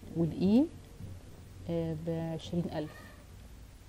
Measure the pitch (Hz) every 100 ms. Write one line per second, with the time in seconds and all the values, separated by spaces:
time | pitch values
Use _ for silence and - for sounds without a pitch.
0 | - - 165 - 185 220 320 - - -
1 | - - - - - - - 170 165 156
2 | 165 165 165 160 - 175 170 165 151 -
3 | - - - - - - - -